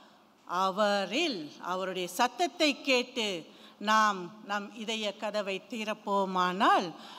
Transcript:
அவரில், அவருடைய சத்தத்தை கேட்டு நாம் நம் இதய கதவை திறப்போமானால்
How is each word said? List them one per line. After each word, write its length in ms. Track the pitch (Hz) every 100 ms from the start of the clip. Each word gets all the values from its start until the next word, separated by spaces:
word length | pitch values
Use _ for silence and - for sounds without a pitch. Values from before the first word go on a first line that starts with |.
| - - _ _ -
அவரில், 1040 | 175 190 185 208 202 190 240 349 196 147 -
அவருடைய 460 | 170 185 190 180 175
சத்தத்தை 760 | - 240 - 349 - 311 254
கேட்டு 640 | - 254 247 247 214 175 - - - -
நாம் 520 | 208 220 214 190 175 - -
நம் 300 | 208 208 214
இதய 400 | 214 220 214 208
கதவை 460 | 214 208 196 190 -
திறப்போமானால் 1200 | 226 214 214 214 196 190 185 180 185 277 381 180 - -